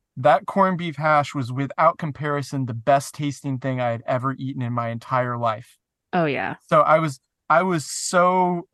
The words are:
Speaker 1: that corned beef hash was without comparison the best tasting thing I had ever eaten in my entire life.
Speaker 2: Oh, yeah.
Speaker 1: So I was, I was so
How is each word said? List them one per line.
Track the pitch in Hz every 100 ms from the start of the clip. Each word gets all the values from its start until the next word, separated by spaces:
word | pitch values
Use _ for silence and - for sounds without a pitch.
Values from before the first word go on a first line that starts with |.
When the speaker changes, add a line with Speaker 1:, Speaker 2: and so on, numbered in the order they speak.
| _ -
Speaker 1:
that | 143 180 -
corned | 196 190 170
beef | 170 147
hash | 156 147 139 147
was | 120
without | 127 139 - 165 -
comparison | 160 135 151 143 135 139 127
the |
best | 117 127 139 -
tasting | - 147 135 139 131
thing | 135 127
I | 120
had | 117 -
ever | 131 131 131
eaten | 131 143
in | 120
my | 120 117
entire | 117 - 127 123 120
life. | 117 110 - _ _ _ _
Speaker 2:
Oh, | 180
yeah. | 156 123 95 - _
Speaker 1:
So | 160
I | 147 156
was, | 160 131 _ _ -
I | 160
was | 185 165 -
so | - - 185 180 185 180 175 -